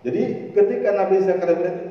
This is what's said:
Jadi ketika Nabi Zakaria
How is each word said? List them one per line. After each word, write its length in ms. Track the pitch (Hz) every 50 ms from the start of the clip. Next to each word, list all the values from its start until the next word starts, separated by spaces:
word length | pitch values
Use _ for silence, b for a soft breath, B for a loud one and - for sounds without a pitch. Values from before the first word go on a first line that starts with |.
Jadi 480 | _ 120 - 202 247 226 - - - - -
ketika 400 | 208 202 214 240 - - 208 202
Nabi 240 | 202 190 175 190 190
Zakaria 640 | 190 190 180 185 175 170 170 170 170 180 - - - -